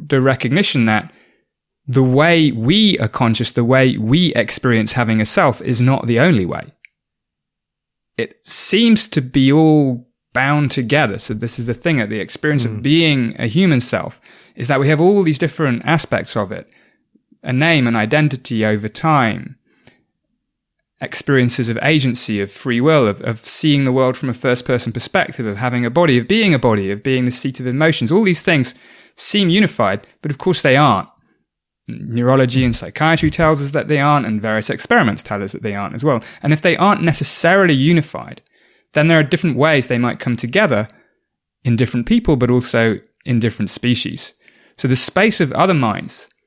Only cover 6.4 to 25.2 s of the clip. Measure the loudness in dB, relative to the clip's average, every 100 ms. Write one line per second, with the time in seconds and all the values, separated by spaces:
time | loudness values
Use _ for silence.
6.4 | 0 -6 -12 _ _ _ _ _ _ _
7.4 | _ _ _ _ _ _ _ -8 -8 _
8.4 | -10 -6 0 2 4 4 2 -4 -2 2
9.4 | 4 4 4 4 2 -2 -10 _ _ -2
10.4 | 0 0 0 -2 0 0 0 -2 -8 -8
11.4 | -8 -8 -6 -4 -2 -2 -2 -6 -8 -6
12.4 | -2 0 -2 -4 0 2 2 2 -2 -4
13.4 | -2 2 2 2 0 -4 -6 -12 _ -20
14.4 | _ -8 -2 0 2 2 4 4 2 0
15.4 | -2 -2 -2 -2 0 0 0 -4 -4 -6
16.4 | -6 -8 -16 _ _ _ _ _ _ _
17.4 | -4 0 2 2 2 0 0 0 0 -2
18.4 | -6 -2 0 0 -4 -4 0 2 0 -4
19.4 | -12 -20 _ _ _ _ _ _ _ _
20.4 | _ _ _ _ _ -14 -10 -8 0 2
21.4 | 2 0 -4 -2 0 0 0 -2 -4 -4
22.4 | -6 -8 -4 0 2 2 2 -2 -6 -8
23.4 | -8 -4 0 0 0 0 0 -2 -6 -4
24.4 | -2 -2 -2 -4 -4 -8 -4 -4